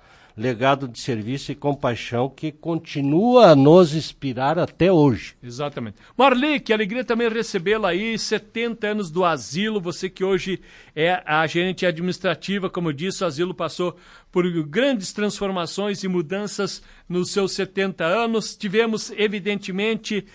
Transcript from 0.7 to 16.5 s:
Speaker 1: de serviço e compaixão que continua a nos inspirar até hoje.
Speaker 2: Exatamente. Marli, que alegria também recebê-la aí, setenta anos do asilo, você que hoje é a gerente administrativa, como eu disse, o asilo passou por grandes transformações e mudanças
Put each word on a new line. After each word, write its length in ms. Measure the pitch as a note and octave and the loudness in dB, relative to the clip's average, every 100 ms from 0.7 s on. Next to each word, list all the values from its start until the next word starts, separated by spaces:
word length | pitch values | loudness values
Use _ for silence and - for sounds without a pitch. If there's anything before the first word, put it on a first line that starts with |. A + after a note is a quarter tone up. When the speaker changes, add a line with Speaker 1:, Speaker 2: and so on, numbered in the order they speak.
| C#3 C3+ | 0 -2
Speaker 1:
de 120 | A2+ | -10
serviço 520 | - A2+ G#2 C#3 - | -6 -6 -6 -8 -8
e 40 | |
compaixão 720 | C3+ C#3+ C3+ B2+ A2+ - A#2+ C3 | -6 -4 -2 -4 -4 -4 -2 -2
que 240 | - D#3 | -4 -10
continua 1000 | D3 E3 E3 E3 D3 C#3 D#3 A#3 B3 G3+ | -8 -6 -6 -4 -4 0 2 6 8 10
a 40 | C#3+ | 10
nos 380 | C#3 F3 E3+ | 10 10 8
inspirar 640 | D#3 - - C#3 A#2+ C3+ E3 | 4 -6 -8 -6 -2 0 0
até 340 | D3 - E3+ | -2 2 4
hoje. 420 | F3 C#3+ G2+ - - | 6 6 4 -4 -16
Speaker 2:
Exatamente. 540 | B2 A#2+ D3 C#3+ A2+ - - - | -16 -10 -8 -8 -10 -12 -12 4
Marli, 440 | C4+ B3 D4 C#4 | 4 4 2 -2
que 140 | - | 0
alegria 300 | G#3+ G#3 A#3+ | 0 0 -4
também 240 | B3 A#3 A#3 | -4 -2 0
recebê-la 580 | A3+ - G3 E3+ G#3+ G3 | -2 -4 -4 -2 0 0
aí, 300 | F3 A3+ A3 | 0 -2 -4
setenta 720 | - G#3 G#3 A3+ A#3 A3+ G#3 | -4 -4 -6 -6 -6 -4 -4
anos 220 | G#3+ F3+ | -4 -4
do 140 | E3 | 0
asilo, 560 | F3+ D3+ G#2 D3+ A3 G#3+ | 0 0 -4 -4 -4 -4
você 300 | F3 - F#3+ | -6 -8 -10
que 120 | - | -4
hoje 380 | F#3+ F#3 F#3 F3+ - - - | -2 -2 -2 -8 -10 -20 -14
é 280 | D3+ E3 F3+ | -2 0 0
a 220 | - D#3 D#3+ | 0 0 0
gerente 400 | E3+ F#3 F3 F3+ | 0 -2 -2 -2
administrativa, 840 | D#3+ F3+ E3+ F#3+ D#3 - G3 F3+ | -2 -4 -4 -4 -4 -4 -4 -4
como 220 | F3+ E3+ | -4 -4
eu 20 | |
disse, 320 | C#3 F#3 F3+ | -4 -6 -4
o 20 | F3+ | -4
asilo 280 | C#3 F3+ | -2 -4
passou 420 | F3+ E3 - F3+ F3 - - _ | -4 -8 -4 -6 -6 -18 -20 _
por 140 | F#3 F3+ E3+ | -2 0 -2
grandes 500 | D3+ F3 C#4 B3 F3+ | -2 0 2 0 -4
transformações 880 | - G#3 G3+ G3+ F#3 E3 - G#3 G#3 | -4 -4 -2 -4 -4 -4 -4 -4 -4
e 40 | F#3+ | -2
mudanças 720 | F3+ D3 G3 G#3 | -2 -2 -6 -6